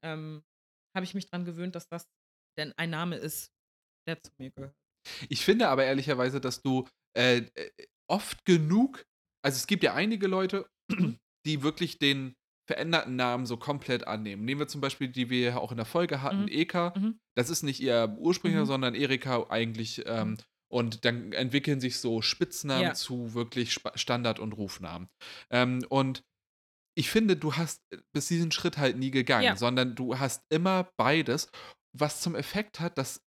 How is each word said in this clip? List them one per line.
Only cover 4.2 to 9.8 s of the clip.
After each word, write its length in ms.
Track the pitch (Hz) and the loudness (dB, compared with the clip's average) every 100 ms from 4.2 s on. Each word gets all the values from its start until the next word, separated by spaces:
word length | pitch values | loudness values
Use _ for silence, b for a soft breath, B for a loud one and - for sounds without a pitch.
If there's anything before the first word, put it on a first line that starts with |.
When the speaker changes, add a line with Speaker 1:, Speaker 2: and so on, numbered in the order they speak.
Speaker 1:
zu 100 | - - | -12 -16
mir 100 | 131 - | -16 -14
gehört. 180 | 135 - _ _ - B B | -16 -18 _ _ -16 B B
Speaker 2:
Ich 160 | 135 | -2
finde 240 | - 220 202 | 4 4 4
aber 160 | 131 | 4
ehrlicherweise, 560 | 135 135 135 127 127 139 | 4 2 0 0 0 0
dass 220 | 127 - | -4 -2
du, 260 | 135 131 123 _ _ - | 0 0 -2 _ _ 4
äh, 260 | 123 120 113 | 6 6 2
äh, 160 | - - - - _ - | -10 -12 -14 -20 _ -2
oft 340 | 196 - - - | -2 -2 -2 6
genug, 580 | 170 156 202 269 - - _ _ _ | 6 6 4 4 0 -20 _ _ _
also 120 | 139 131 | -2 0
es 100 | - | 0
gibt 180 | 196 | 2